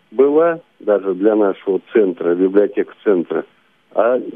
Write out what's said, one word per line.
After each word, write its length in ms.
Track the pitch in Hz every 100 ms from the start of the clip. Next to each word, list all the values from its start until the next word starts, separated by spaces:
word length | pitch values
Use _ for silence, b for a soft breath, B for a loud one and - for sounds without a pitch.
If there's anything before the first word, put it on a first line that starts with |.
| _
была 480 | 110 139 151 170 160 - _
даже 360 | 101 98 98 90
для 200 | 104 107
нашего 440 | 101 90 - 95 -
центра, 440 | 120 98 85 85 87
библиотек 600 | 95 101 98 104 92 -
центра, 420 | 107 92 80 80 - _ _ _ _
а 300 | - 113 127 -